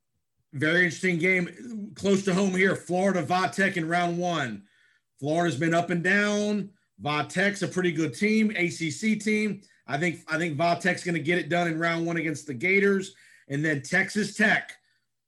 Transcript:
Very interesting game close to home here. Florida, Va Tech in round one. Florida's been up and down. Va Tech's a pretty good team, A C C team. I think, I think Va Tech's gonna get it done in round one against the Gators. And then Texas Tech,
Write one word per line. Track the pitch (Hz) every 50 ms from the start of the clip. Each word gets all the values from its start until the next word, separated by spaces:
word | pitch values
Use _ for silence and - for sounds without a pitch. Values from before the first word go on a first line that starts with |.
| _ _ _ _ _ _ _ _ _ _ -
Very | 139 151 156 170 180 180
interesting | 175 - - - 185 180 165
game | 160 185 185 180 180 170 - - - 240 233 214 202 - 139
close | - - 196 196 190 196
to | 196 180
home | 185 202 196 185
here. | 180 190 196 165
Florida, | - - - 170 180 190 202 190 180 160
Va | 127 175 185 185 175 -
Tech | - 190 190 190
in | 180 165
round | 160 170 175 175 175 170 175
one. | 180 180 170 156 139 120 107 101 98 _ _ _ _ _ _ _ _ _ _ _
Florida's | 135 143 156 165 175 170 147
been | 123 165 165 165
up | 170 170 -
and | 180 175 165
down. | 180 196 202 208 208 208 208 208 208 208 208 196 202 - _ _ _ _ _
Va | 98 143 147 151 143 -
Tech's | - 175 196 202 202 196 180
a | 147
pretty | - 180 180 180 165
good | 151 160 147 -
team, | - 208 208 220 220 220 208 -
A | 180 175 175
C | - - 160 160
C | 135 - - 220 220
team. | 208 - 214 214 214 214 208 196 - - _ _ _ _
I | - 127
think, | 143 170 175 151 - - -
I | 156 156
think | 170 175 147
Va | 135 170 170 170 170
Tech's | - 185 175 - -
gonna | 180 175 165
get | 139 147 175 175
it | 160 143
done | 170 170 175 170
in | 160 160
round | 170 170 170 165 165
one | 165 170
against | 170 151 160 151 139 -
the | - 139
Gators. | 117 - 180 190 196 196 202 196 196 190 - - - - - - - _ _
And | 139 143 151
then | 160 151 147 131
Texas | - - 185 185 190 - 208 208 202 -
Tech, | - 214 214 175 143 - - - - _ _ _ _ _ _ _ _ _